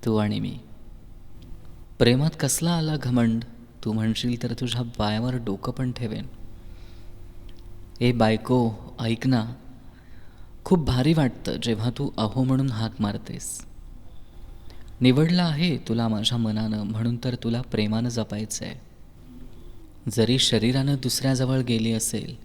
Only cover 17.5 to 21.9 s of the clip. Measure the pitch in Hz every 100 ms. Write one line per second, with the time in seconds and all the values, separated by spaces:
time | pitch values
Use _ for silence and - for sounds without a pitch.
17.5 | 117 120 110 107 110 120 117 107 107 107
18.5 | - 90 - - - - - - - -
19.5 | - - - - - - 113 110 131 -
20.5 | 113 113 135 135 139 131 - 135 131 131
21.5 | 131 123 113 113